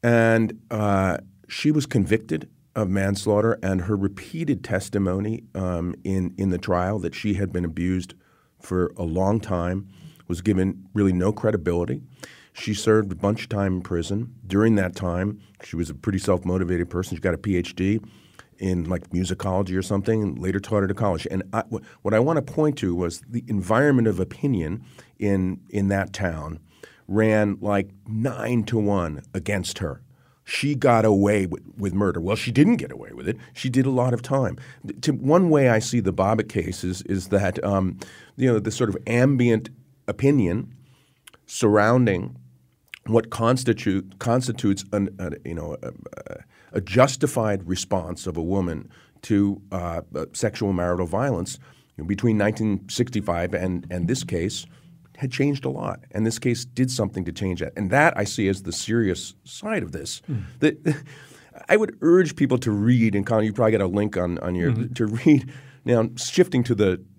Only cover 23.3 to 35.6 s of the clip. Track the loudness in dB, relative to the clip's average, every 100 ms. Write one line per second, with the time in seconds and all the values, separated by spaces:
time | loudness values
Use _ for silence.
23.3 | -8 -4 -4 2 4 4 4 4 0 -4
24.3 | -2 -2 0 -2 -6 -10 -20 -20 _ 0
25.3 | 0 0 -4 -6 -2 0 0 -2 -4 -4
26.3 | -4 -10 -12 _ _ -20 _ -4 2 4
27.3 | 4 2 0 0 0 -2 -8 -8 -4 -4
28.3 | -4 -2 -2 0 0 2 0 -2 -6 -8
29.3 | -8 -4 -4 -4 -6 -6 -8 -16 _ _
30.3 | _ -10 -4 -2 2 4 6 6 6 6
31.3 | 4 0 -4 -12 -6 -2 0 0 0 -2
32.3 | -2 0 4 6 4 -2 -10 -14 -10 -6
33.3 | -6 -10 -8 -2 2 2 2 0 -2 -2
34.3 | -2 -2 -4 -16 -16 -14 -6 -2 0 4
35.3 | 4 6 6